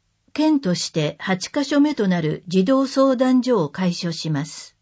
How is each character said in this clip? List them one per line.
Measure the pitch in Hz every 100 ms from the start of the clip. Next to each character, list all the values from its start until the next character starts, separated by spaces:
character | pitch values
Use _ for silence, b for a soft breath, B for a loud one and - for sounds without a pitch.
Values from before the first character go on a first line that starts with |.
| _ _ _
県 | - 311 302
と | 185 170
し | -
て | 170 147 -
八 | - 190 -
カ | 294
所 | 277 294
目 | 294 285
と | 202
な | 175
る | 156 156 -
児 | 185 190
童 | 269 269
相 | 269 269 254
談 | 254 254
所 | 247 233
を | 147
開 | - 185 175
所 | 175
し | 160 160
ま | 147 151
す。 | - - _